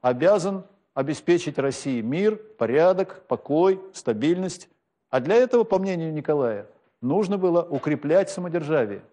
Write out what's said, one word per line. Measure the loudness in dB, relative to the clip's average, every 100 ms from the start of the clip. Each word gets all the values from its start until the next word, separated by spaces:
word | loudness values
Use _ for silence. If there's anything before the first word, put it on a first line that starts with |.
обязан | 0 2 2 2 0 -6 -10 _ _
обеспечить | -6 -4 -4 2 0 0 -2
России | -2 -4 -4 -4
мир, | -2 0 0 -2
порядок, | -12 -4 0 4 4 2 -2 -8 _
покой, | -6 0 2 2 2 -6
стабильность. | -8 -4 -2 0 0 -4 -8 -18 _ _ _ _
А | -4
для | 2 2
этого, | 4 2
по | 2 0
мнению | 0 -4 -4
Николая, | -4 -2 0 0 -4 -10 _ _ _
нужно | -2 0 0 0
было | 2 2
укреплять | 0 -4 -2 -2 2 0 0
самодержавие | -6 -6 -4 0 0 -2 -6 -14